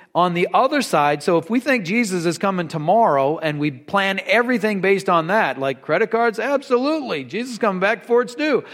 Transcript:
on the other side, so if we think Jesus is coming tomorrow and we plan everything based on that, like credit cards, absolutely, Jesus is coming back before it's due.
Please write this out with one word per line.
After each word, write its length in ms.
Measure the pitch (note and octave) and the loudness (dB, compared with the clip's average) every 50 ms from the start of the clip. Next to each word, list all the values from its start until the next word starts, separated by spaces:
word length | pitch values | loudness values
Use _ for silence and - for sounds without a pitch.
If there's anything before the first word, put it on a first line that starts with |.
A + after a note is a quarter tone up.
| - _ - | -16 _ 0
on 200 | D#3+ F3 F3+ E3+ | 0 2 2 2
the 140 | E3+ F3+ F3+ | 0 0 2
other 300 | - G3+ B3 C4 D#4 C#4+ | 2 2 2 2 2 0
side, 400 | A#3 - - D#3 C#3+ D3 C#3 C#3+ | 0 0 2 2 4 2 2 0
so 160 | - - F3 E3 | 0 2 2 2
if 100 | D3+ - | 0 0
we 120 | A3 C4 | -2 -2
think 260 | - D4+ C4 A#3+ F3+ | 0 0 0 -2 -2
Jesus 400 | D#3 G#3+ A#3+ A#3+ F#3+ F#3 F3+ D#3+ | -2 -2 -2 0 0 -2 -2 -2
is 100 | F3 D#3+ | -2 -2
coming 320 | - - G3 F#3+ F3+ E3+ D3 | -2 -2 -2 -2 -2 -4 -6
tomorrow 720 | - D#3 D3 E3 G3 A3+ A#3 F#3 D3 C#3 C3+ C#3 E3+ E3 | -6 -4 0 2 2 4 4 4 2 2 2 0 0 -2
and 200 | D#3+ D#3 D3 D3 | -4 -4 -2 -2
we 120 | D3 D3+ | -2 -4
plan 500 | C3+ B2 - - - G3 F#3+ G3 F#3+ F#3+ - | -4 -6 -8 -4 -2 0 0 0 -2 -2 -2
everything 540 | - F#3+ A#3 A#3+ A#3+ B3+ A3 G3 G#3+ G#3 F#3+ | 0 2 2 2 2 0 0 0 -2 -2 0
based 280 | F3 F#3+ G3 F#3+ F#3+ G3 | 2 2 2 2 2 2
on 200 | F3+ E3 D#3 E3 | 0 2 2 2
that, 300 | G3+ A3 G3 C#3+ B2+ C3 | 2 2 2 0 -2 -2
like 220 | C3+ C#3 C3+ - | -4 -4 -4 -4
credit 300 | - - D3+ F#3 A3 A3 | -4 -2 0 0 0 0
cards, 280 | A3+ A3+ A#3 A#3 G3+ G#3+ | 0 0 0 0 0 -2
absolutely, 840 | G#3+ C4 C#4+ C4+ C#4+ - B3+ A#3+ C4 D4 D#4+ D#4+ C4+ A3+ F3+ C#3+ C3 | -2 -2 -2 -2 -2 0 0 0 0 0 -2 -2 -4 -6 -6 -6 -6
Jesus 280 | A#2+ C#3+ G#3+ B3 C4 | -6 -6 -6 -6 -8
is 60 | A#3+ F3+ | -4 -2
coming 220 | A#3 G#3 F#3+ F3+ | 0 0 0 2
back 220 | F#3 G3+ A#3 - | 0 0 0 -2
before 200 | - - A#3+ A#3+ | -2 0 2 2
it's 120 | B3 A#3+ - | 2 0 -4
due. 280 | D4+ D4+ D#4 C4 E3+ - - | -4 -2 0 0 0 -2 -6